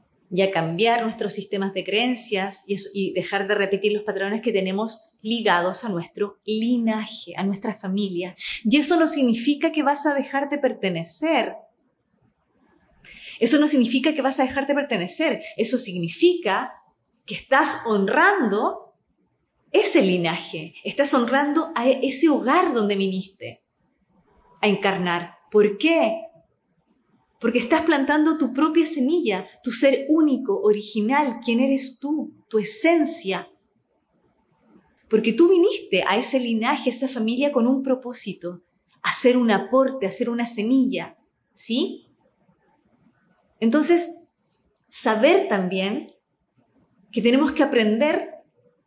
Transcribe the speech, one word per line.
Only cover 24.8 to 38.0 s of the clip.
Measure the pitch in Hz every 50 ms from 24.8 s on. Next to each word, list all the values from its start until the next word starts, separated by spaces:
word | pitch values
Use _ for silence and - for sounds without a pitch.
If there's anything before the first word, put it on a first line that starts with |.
| - 196 180 175 180 180 170 175 175 - - _ _ _
¿Por | - 208 208 202 202 -
qué? | - 320 330 311 262 214 - - - - - _ _ _ _ _ _ _ _ _ _ _ _ _ _ _ _ _ _ _ _ _
Porque | - 226 226 247
estás | 233 - 330 320 320
plantando | 339 311 277 269 269 294 302 302 320 302 -
tu | 277 240 -
propia | 269 311 320 320 339 311
semilla, | 311 - 285 247 269 339 359 294 220 196 190 190 - - _ -
tu | 254
ser | - - - 277 269 269 - -
único, | 311 320 311 294 262 220 - - 196 190
original, | 202 214 208 208 208 - - 220 208 226 269 294 302 262 - - -
quién | 240 233 240
eres | 269 269 277 269 - - - -
tú, | - 285 311 302 233 - - - _ _
tu | - 214
esencia. | 196 - - - - 330 339 330 294 - - - - 190 185 175 - - _ _ _ _ _ _ _ _ _ _ _ _ _ _ _ _ _ _ _ _ _ _ _ _ _ _ _ _ _ _ _ _
Porque | 220 208 - 226 226
tú | 233 339 349
viniste | 381 349 349 440 508 - - - - 180 170
a | 175 190
ese | 220 254 - - 262
linaje, | 240 233 226 220 220 233 202 - - 247
a | 233
esa | - 269 262
familia | - 240 220 220 240 254 285 285 285
con | 254 226
un | 254 277 269 -
propósito, | 262 254 254